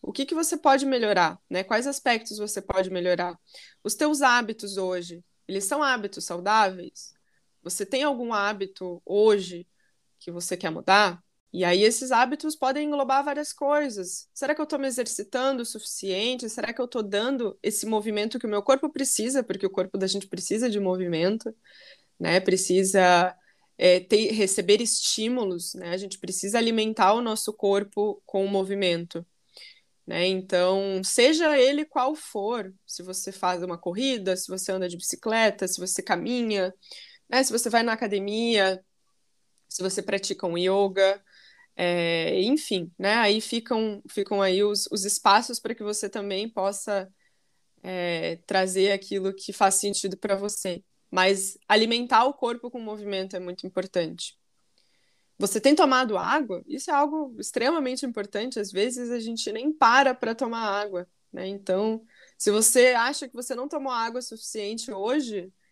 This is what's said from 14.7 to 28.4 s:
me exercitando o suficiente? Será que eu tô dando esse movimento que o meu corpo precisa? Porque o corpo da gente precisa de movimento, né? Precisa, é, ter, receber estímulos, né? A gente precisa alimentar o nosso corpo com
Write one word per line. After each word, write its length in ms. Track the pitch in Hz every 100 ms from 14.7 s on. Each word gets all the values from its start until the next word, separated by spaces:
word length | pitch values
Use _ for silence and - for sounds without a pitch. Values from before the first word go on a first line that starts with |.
| 285
me 80 | 269
exercitando 760 | 247 233 - 208 247 262 262
o 40 | 233
suficiente? 840 | 214 - - 196 185 226 254 233
Será 240 | 240 233
que 80 | 240
eu 60 | 247
tô 160 | 247
dando 520 | 208 202 240 277 220 -
esse 240 | - 220 214
movimento 540 | 214 214 208 214 247
que 80 | 226
o 20 |
meu 140 | 208
corpo 260 | 208 269 302
precisa? 540 | - 269 - 226 269
Porque 220 | - 190 190
o 40 |
corpo 260 | 196 190 196
da 120 | 190
gente 180 | 196 -
precisa 420 | 185 - 214 247
de 120 | 208
movimento, 760 | 190 185 180 160 180 220 226 220 _ - - - _ _
né? 200 | 165 180
Precisa, 1000 | 190 185 - 185 190 190 180 175 185 - _ _ _ -
é, 220 | 180 180
ter, 320 | 185 214 220
receber 500 | 220 196 - 180 208
estímulos, 920 | 233 - - - 220 254 202 175 - 185
né? 160 | 175
A 60 | 185
gente 200 | 196 -
precisa 400 | 180 190 196 233
alimentar 560 | 233 226 220 220 190
o 80 | 226
nosso 320 | 233 220 -
corpo 680 | 208 196 202 202 - 208 196 -
com 180 | 190